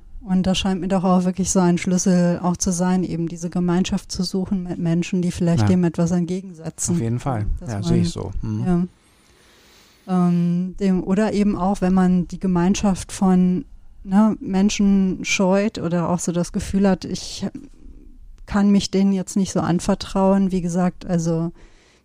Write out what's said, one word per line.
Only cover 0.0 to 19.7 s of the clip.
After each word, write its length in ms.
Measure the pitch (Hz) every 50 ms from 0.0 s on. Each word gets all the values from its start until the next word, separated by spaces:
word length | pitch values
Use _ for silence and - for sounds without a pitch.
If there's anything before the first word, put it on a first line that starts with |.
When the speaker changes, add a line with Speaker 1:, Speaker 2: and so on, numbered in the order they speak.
| - - - -
Speaker 1:
Und 260 | - 202 185 185 180
da 80 | 190 190
scheint 240 | - - 196 185 180
mir 80 | 160
doch 160 | 190 196 190 165
auch 220 | 190 180 185 180
wirklich 260 | 185 185 - 185 -
so 80 | - 190
ein 180 | 180 175 175
Schlüssel 640 | 170 - 190 180 180 - 202 180 180 180 175 175 -
auch 140 | - 180 175
zu 160 | - - 196
sein, 320 | 180 170 180 180 180 185 175
eben 240 | 160 165 165 170
diese 220 | 160 170 170 170 175
Gemeinschaft 600 | - 180 180 175 170 180 196 - 202 190 - -
zu 140 | - - 185
suchen 400 | - - 190 185 - 208 185 175
mit 160 | 175 170 -
Menschen, 420 | 175 165 165 170 170 - - 180
die 100 | 170 175
vielleicht 320 | - - 180 170 170 196 214
Speaker 2:
Ja. 40 |
Speaker 1:
dem 160 | 202 185 180 180
etwas 280 | 170 160 - 170 165
entgegensetzen. 840 | 180 180 175 160 180 190 185 196 175 156 160 160 - - - - 180
Speaker 2:
Auf 60 | 170
jeden 180 | 113 113 117 123
Fall. 260 | - 139 127 110 107 - - -
Speaker 1:
Dass 100 | 180 -
Speaker 2:
Ja, 60 | 107 101
Speaker 1:
man, 40 | 110
Speaker 2:
sehe 180 | 170 170 175 170
ich 60 | 170
so. 220 | - 104 98 92 - -
Mhm. 240 | - 110 107 107 117
Speaker 1:
ja. 180 | 185 180 175 180 180 _ _ _ _ _ _ _ _ _ _ _ _ _ _ _ _ - - _ _ _ _ _
Ähm, 680 | - 185 180 180 175 175 175 175 175 175 180 180 185 175 -
dem, 240 | 202 190 185 185 -
oder 300 | 190 190 196 220 214 -
eben 220 | 202 208 208 202
auch, 240 | 175 175 196 202 -
wenn 120 | 185 180 185
man 340 | 190 185 180 180 180 165
die 120 | - - 165
Gemeinschaft 720 | - 190 180 175 170 185 208 - - 202 185 - - -
von, 540 | - - 202 185 185 180 185 180 180 180 - - - - - - - - -
ne, 320 | 196 190 202 220 220 202 -
Menschen 840 | - - 190 190 196 208 - - 202 196 196 196 190 185 180 - 180
scheut 540 | - - - 196 180 190 196 202 220 - -
oder 300 | - 170 165 175 165 -
auch 100 | 180 170
so 120 | - -
das 200 | 165 175 175 -
Gefühl 360 | - 208 - - - 190 202
hat, 180 | 196 185 - -
ich 420 | - 196 - - - - - 196 - - - - - - - - - - - - - - - - - - - -
kann 240 | - - 208 202 202
mich 220 | 202 196 - -
denen 220 | - 190 196 196 196
jetzt 240 | 190 180 - -
nicht 160 | 208 190 - -
so 80 | 185
anvertrauen. 920 | - 170